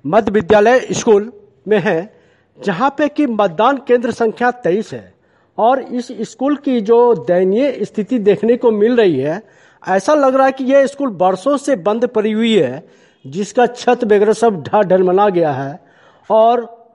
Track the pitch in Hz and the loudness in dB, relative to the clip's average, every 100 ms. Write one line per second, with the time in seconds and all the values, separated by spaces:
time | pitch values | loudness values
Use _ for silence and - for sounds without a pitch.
0 | 135 202 220 208 170 214 214 254 - 175 | 0 0 2 -2 2 2 4 2 0 -4
1 | - 202 220 - _ _ 185 208 185 165 | 2 2 0 -16 _ _ -2 0 0 -2
2 | 196 _ _ _ _ _ 190 175 269 277 | -4 _ _ _ _ _ -6 -2 -2 -2
3 | 294 294 285 220 202 156 233 277 - 240 | -4 -2 -2 0 -2 0 0 0 0 0
4 | 240 226 226 - 247 247 170 190 - 120 | 0 -2 -4 0 -4 -2 -2 -2 -4 -14
5 | 92 _ _ _ _ - 220 269 - 247 | -16 _ _ _ _ -2 0 0 -2 -10
6 | 233 214 220 - 269 285 277 247 202 233 | -10 -10 -12 -6 -4 -2 -2 -2 2 2
7 | 240 196 143 180 190 208 285 - 202 - | 4 0 0 0 2 0 -2 -4 -8 -6
8 | 196 247 202 196 226 247 240 214 214 247 | -4 0 0 0 0 2 0 2 2 2
9 | 202 135 143 180 - _ _ _ - 190 | 2 0 -4 -6 -12 _ _ _ -4 -2
10 | 240 302 269 262 269 262 254 277 269 - | 2 2 2 2 0 0 0 2 2 -2
11 | 277 175 185 190 269 285 - 240 170 226 | -8 0 -2 0 -2 -2 -2 -2 -2 -2
12 | 247 220 214 214 226 214 131 123 - _ | -2 -2 -2 -2 0 2 0 -4 -16 _
13 | _ _ 139 160 196 - 240 - - 240 | _ _ -12 -10 -4 0 0 0 -2 0
14 | 226 208 208 214 233 185 123 208 190 185 | 2 2 2 2 0 0 -2 -2 2 2
15 | 185 185 208 175 160 135 139 156 _ _ | 2 2 2 2 -2 -2 -8 -14 _ _
16 | _ _ - 220 226 240 226 - _ | _ _ -2 2 4 2 -4 -20 _